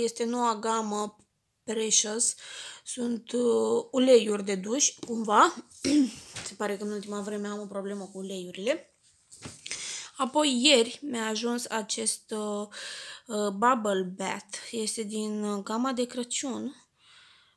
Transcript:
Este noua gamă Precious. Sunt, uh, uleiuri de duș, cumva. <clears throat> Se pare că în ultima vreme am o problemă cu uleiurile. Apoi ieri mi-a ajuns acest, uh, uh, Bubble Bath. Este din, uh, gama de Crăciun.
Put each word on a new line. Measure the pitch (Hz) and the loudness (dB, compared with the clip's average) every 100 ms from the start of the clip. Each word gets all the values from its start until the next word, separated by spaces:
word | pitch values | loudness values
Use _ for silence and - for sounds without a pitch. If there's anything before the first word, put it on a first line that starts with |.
Este | 226 - | 0 0
noua | 233 247 240 208 | -2 0 0 0
gamă | 226 226 214 208 214 - _ _ _ _ | 0 0 0 -2 -4 -8 _ _ _ _
Precious. | - 220 214 - - - - - - - - - - | -6 -2 2 2 2 0 0 -2 -8 -14 -14 -14 -12
Sunt, | - 240 233 - | -4 -2 -2 -2
uh, | 240 240 226 220 233 - | 0 2 4 2 0 0
uleiuri | 262 254 240 208 208 196 | 2 8 8 8 0 0
de | 196 | -2
duș, | 196 262 - - - | 0 0 0 0 -6
cumva. | 233 214 214 330 - - - 269 294 | -4 4 6 6 4 -14 -4 2 4
<clears throat> | 247 - - - - | 4 0 -16 -14 -12
Se | 202 | -6
pare | 208 202 | -4 -4
că | |
în | 208 | -4
ultima | 208 202 202 | -6 -6 -8
vreme | 202 208 202 | -6 -6 -6
am | 208 | -6
o | 202 | -8
problemă | 202 196 202 185 | -8 -6 -8 -10
cu | 190 | -10
uleiurile. | 190 190 180 180 208 330 - _ _ _ _ - - - - - - - - - | -8 -8 -8 -6 -4 -4 -6 _ _ _ _ -18 -18 -14 -10 -8 -8 -10 -10 -4
Apoi | 254 302 302 247 | 0 4 4 6
ieri | 277 262 233 - | 6 6 6 -2
mi-a | 294 240 220 | -6 -4 -2
ajuns | 214 233 240 240 | -2 -2 -2 -2
acest, | 220 202 - 220 - - | -4 -4 -4 -2 -4 -4
uh, | 214 214 208 208 - - - - - - | -6 -4 -4 -6 -10 -12 -12 -14 -16 -6
uh, | 214 208 | -2 -2
Bubble | 196 240 254 214 190 185 190 | 2 4 4 2 0 0 -4
Bath. | 190 202 - - - | -4 -4 -8 -14 -8
Este | 233 214 - | -6 -4 -4
din, | 208 214 214 214 | -4 -4 -2 -2
uh, | 208 202 | -2 -4
gama | 196 220 262 | -2 -2 0
de | 247 247 | 0 -2
Crăciun. | 247 240 - 277 214 233 - _ _ _ - - _ _ | -4 -6 -4 -4 -6 -8 -10 _ _ _ -20 -20 _ _